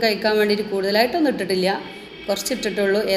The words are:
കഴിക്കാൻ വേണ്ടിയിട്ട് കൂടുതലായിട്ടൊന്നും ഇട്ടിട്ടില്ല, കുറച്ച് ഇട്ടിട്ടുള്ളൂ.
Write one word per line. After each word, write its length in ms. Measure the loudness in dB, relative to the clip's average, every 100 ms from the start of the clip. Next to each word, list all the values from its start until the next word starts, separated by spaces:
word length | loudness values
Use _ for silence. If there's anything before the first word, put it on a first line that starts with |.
കഴിക്കാൻ 320 | 0 2 2 2
വേണ്ടിയിട്ട് 260 | 2 2 0
കൂടുതലായിട്ടൊന്നും 580 | -2 2 2 2 2 0
ഇട്ടിട്ടില്ല, 340 | 0 0 0 0 0 -6 -16 -18 -10 -4
കുറച്ച് 260 | -4 -4 -4
ഇട്ടിട്ടുള്ളൂ. 420 | -4 0 0 2 2